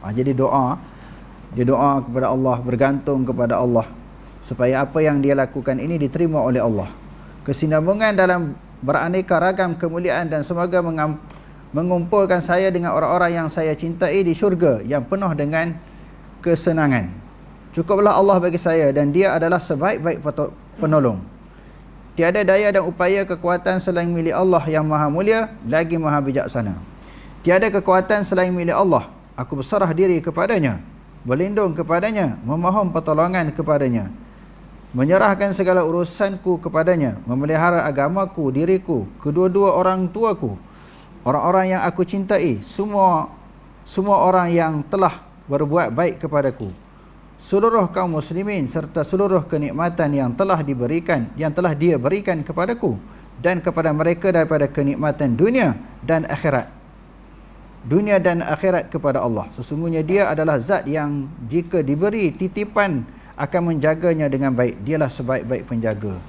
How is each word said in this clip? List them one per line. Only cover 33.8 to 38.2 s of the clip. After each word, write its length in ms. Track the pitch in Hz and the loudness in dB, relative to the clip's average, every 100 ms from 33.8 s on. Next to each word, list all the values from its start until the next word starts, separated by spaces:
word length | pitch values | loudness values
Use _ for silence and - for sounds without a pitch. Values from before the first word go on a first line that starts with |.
| 135 117 95 - - - - - - - - 123 | 2 0 -4 -12 -18 -20 -20 -20 -20 -20 -8 -2
menyerahkan 560 | 139 190 214 196 202 | 2 4 4 2 -2
segala 320 | 190 185 185 | 0 2 2
urusanku 720 | 165 175 175 - 202 190 185 175 | 2 0 -4 -2 -4 -2 -2 -2
kepadanya, 640 | 165 156 165 175 135 104 107 | -2 0 2 2 0 -2 -4
memelihara 560 | 127 147 156 170 170 | -2 0 2 2 2
agamaku, 640 | 139 139 143 185 | 0 0 0 0